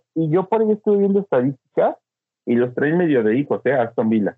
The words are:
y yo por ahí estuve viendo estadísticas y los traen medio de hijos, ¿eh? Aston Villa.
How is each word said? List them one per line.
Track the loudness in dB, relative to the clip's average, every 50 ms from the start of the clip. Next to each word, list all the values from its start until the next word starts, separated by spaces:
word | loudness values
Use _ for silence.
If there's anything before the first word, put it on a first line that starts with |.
| _ _ -4
y | -4 -2 0
yo | 0 0 0 0
por | 0 0
ahí | 0 0
estuve | -2 -2 0 0 2 2
viendo | 2 2 0 0
estadísticas | -2 0 0 0 0 0 -4 -6 _ _ -2 -2 -2 -2 -2 -6 _ _ _ _ _ _ _ _ -4
y | -2 0
los | 0 0 -2 -2
traen | -2 -2 0 0
medio | 0 0 2 2 2
de | 2 2 0 0
hijos, | 0 -2 -4 -4 -2
¿eh? | -2
Aston | 0 0 -2 -2 -2 -4 -2 0
Villa. | 0 0 0 -2 -6